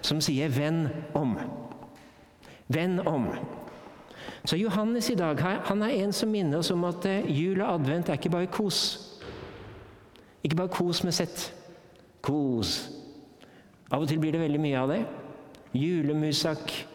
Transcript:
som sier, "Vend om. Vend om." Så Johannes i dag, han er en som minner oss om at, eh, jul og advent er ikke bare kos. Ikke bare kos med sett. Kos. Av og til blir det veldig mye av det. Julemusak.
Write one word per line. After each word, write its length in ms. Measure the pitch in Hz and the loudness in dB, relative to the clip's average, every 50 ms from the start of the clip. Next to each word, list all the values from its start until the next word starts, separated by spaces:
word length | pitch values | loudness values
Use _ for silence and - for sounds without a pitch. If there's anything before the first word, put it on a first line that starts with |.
| - | 0
som 160 | - 147 160 | 2 2 2
sier, 320 | 147 - 147 131 147 160 | 2 2 2 2 2 2
"Vend 380 | 135 131 147 151 160 165 160 139 - - - - - | 2 2 2 2 2 2 2 0 -2 -4 -8 -2 0
om. 220 | 143 147 131 107 - - - - - - - - - - - - - - - - - - - - - - - - - - - | 0 2 2 0 -2 -4 -6 -8 -10 -10 -12 -14 -14 -16 -18 -18 -20 -20 -20 -20 -20 -20 -20 -20 -20 -20 -20 -20 -20 -4 0
Vend 380 | 127 156 170 185 185 175 - 165 | 0 2 2 2 2 2 2 2
om." 220 | 160 139 117 90 - - - - - - - - - - - - - - - - - - - - - - - | 2 2 2 0 -2 -4 -8 -8 -10 -12 -12 -14 -16 -16 -18 -18 -20 -20 -20 -20 -18 -14 -14 -14 -14 -10 -2
Så 140 | - - 165 | -2 0 2
Johannes 500 | 208 226 175 208 214 220 233 240 220 - | 2 2 2 2 2 2 2 0 2 2
i 40 | 254 | 2
dag, 240 | 180 175 160 151 139 | 2 2 2 2 2
han 420 | 147 180 190 - - - 202 202 214 | 2 2 2 0 0 0 2 2 2
er 100 | 226 - 202 | 2 2 2
en 100 | 190 202 196 | 2 2 2
som 140 | - - 220 | 2 2 2
minner 280 | 214 208 190 151 139 165 | 2 4 4 4 4 4
oss 120 | 165 - | 4 4
om 120 | 185 175 175 175 | 2 2 2 2
at, 180 | 170 175 - | 0 0 0
eh, 220 | 196 190 196 - - | 0 2 2 2 2
jul 340 | 147 135 160 185 190 185 | 2 2 4 2 2 2
og 120 | 202 - 185 170 | 2 2 2 2
advent 320 | 147 127 147 175 170 - | 2 2 2 2 2 0
er 80 | 165 131 | 0 0
ikke 140 | - 175 | 2 2
bare 160 | 165 175 180 185 | 2 2 0 0
kos. 280 | - - 214 202 - - - - - - - - - - - - - - - - - - - - - - - - - - - - - - - - - - - | 0 0 0 2 2 2 0 0 -2 -4 -10 -16 -16 -14 -14 -14 -12 -12 -12 -14 -14 -16 -16 -16 -16 -18 -18 -20 -20 -20 -20 -20 -20 -20 -20 -20 -20 -6 -2
Ikke 120 | 151 156 | 0 2
bare 160 | 165 180 180 | 2 0 0
kos 320 | 180 - 175 175 170 - - | 0 0 2 2 2 2 0
med 100 | 180 160 | 0 2
sett. 400 | - 185 160 - - - - - - - - - - - - - - - - - - | 2 0 0 -2 -8 -8 -10 -10 -14 -18 -20 -20 -20 -20 -20 -20 -20 -20 -20 -20 -8
Kos. 680 | - - 139 151 143 135 123 117 104 85 - - - - - - - - - - - - - - - - - - - - - - - - | -2 0 0 2 2 2 2 2 2 0 -2 -4 -6 -8 -12 -14 -14 -16 -18 -20 -20 -20 -20 -20 -20 -20 -20 -20 -20 -20 -20 -20 -6 -2
Av 100 | - 135 | -2 0
og 60 | 156 147 | 0 0
til 120 | 151 160 | 0 2
blir 120 | 156 156 | 2 0
det 100 | 151 165 | 2 0
veldig 180 | 165 151 147 147 | 0 2 2 2
mye 180 | 156 147 139 131 | 2 2 2 2
av 120 | 127 135 | 2 2
det. 80 | 151 214 226 - - - - - - - - - - - - - - | 0 0 -2 -4 -8 -12 -12 -14 -16 -16 -18 -20 -20 -20 -20 -4 -2
Julemusak. 1000 | 127 143 165 180 170 151 143 151 156 156 156 143 - - 170 156 147 - - - - - - - | 0 0 2 2 2 2 2 2 2 2 2 2 2 2 0 0 -2 -4 -6 -6 -8 -10 -12 -16